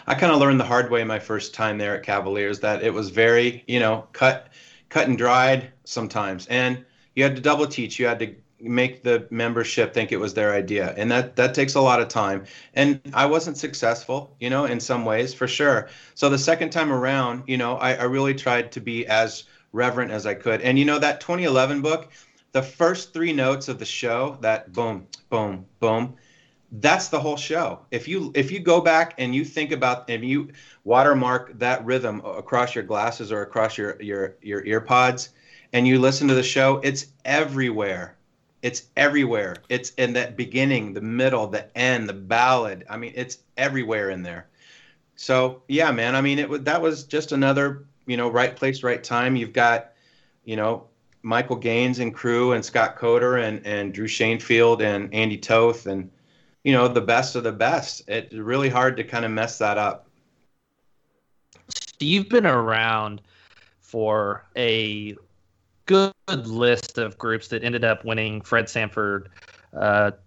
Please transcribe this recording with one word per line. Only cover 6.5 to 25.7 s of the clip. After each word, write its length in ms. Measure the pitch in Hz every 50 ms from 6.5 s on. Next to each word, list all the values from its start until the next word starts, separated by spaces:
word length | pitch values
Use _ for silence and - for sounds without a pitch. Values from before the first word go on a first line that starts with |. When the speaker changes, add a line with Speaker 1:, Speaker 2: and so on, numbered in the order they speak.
| 120 127 127 127 127 127 - _ _ _ _ _ _
Speaker 1:
you 80 | 127 135
had 120 | 139 131
to 60 | 131
double 240 | 123 - 147 143 151
teach. 320 | 139 139 - 120 101 - -
You 80 | 123
had 140 | 120 117 113
to 160 | 117 107 - - _ _ _ _
make 420 | 117 117 120 123 127 127 127 -
the 240 | - 123 120 117 117 -
membership 600 | 117 117 120 123 120 117 113 - - - 113 98
think 200 | - 123 110 -
it 60 | 117 95
was 180 | 104 104 90
their 180 | 110 107 104 104
idea. 400 | 101 95 87 104 101 92 87 -
And 140 | 98 107 117
that, 240 | 120 127 123 127 - -
that 180 | 123 123 -
takes 180 | - 135 135 -
a 80 | 143
lot 180 | 135 131 123 120
of 60 | 117 113
time. 360 | - 117 104 98 98 98 98 - - - - - _
And 240 | 139 139 143 143 135 - 143 139
I 120 | 113 139
wasn't 320 | 143 151 165 160 170 147 -
successful, 800 | - - - - - 113 117 - - - 131 139 143 - - _
you 120 | 120 123
know, 140 | 131 135 147
in 140 | 120 123 117
some 260 | 110 - 131 120 117
ways, 280 | 113 107 113 123 127 127
for 140 | - 127 127
sure. 420 | - - 147 143 131 110 - - - - - - _
So 160 | - - 143
the 80 | 139 135
second 320 | 139 - 165 160 170 156
time 220 | 160 170 156 151
around, 520 | 139 127 123 131 139 135 131 123 120 127 131 131
you 100 | 131 127
know, 200 | 123 120 123 107
I, 160 | 110 127 127
I 100 | - 123
really 320 | 123 127 135 139 139 135
tried 360 | 139 - 127 120 120 117 117 -
to 60 | 123
be 280 | 107 117 117 117 117 -
as 380 | 107 110 113 110 - - - - _ _ _ _
reverent 400 | - 110 123 123 117 120 123 -
as 140 | 110 107 95
I 80 | 107 101
could. 280 | 95 - 120 110 107
And, 160 | - 127 127 139
you 60 | 143
know, 140 | 147 147 147
that 220 | 143 147 - -
twenty 240 | - - 175 180 180
eleven 360 | 160 135 127 131 135 143 143
book, 300 | 139 156 160 160 160 - - - - _ _ _ _ _
the 100 | - 131
first 520 | 131 - - - 170 170 185 180 - - -
three 180 | 160 165 170
notes 380 | 156 143 131 131 139 135 135 -
of 100 | 127 101
the 60 | 110
show, 520 | - - - - 120 117 120 131 147 139 135
that 320 | 113 110 110 107 - - 90
boom, 340 | 104 117 117 107 92 90 - - - _ _
boom, 360 | - 113 107 104 98 92 95 -